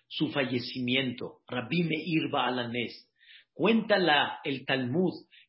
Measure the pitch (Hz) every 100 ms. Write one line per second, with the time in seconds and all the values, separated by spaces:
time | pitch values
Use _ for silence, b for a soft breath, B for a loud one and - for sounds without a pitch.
0 | - - 147 143 127 123 - 131 123 127
1 | 131 120 110 - - 123 113 165 170 156
2 | 160 160 139 139 123 127 117 120 110 -
3 | - B B B B - 180 226 - 196
4 | 170 147 135 - 156 135 - 135 123 147
5 | 185 - - b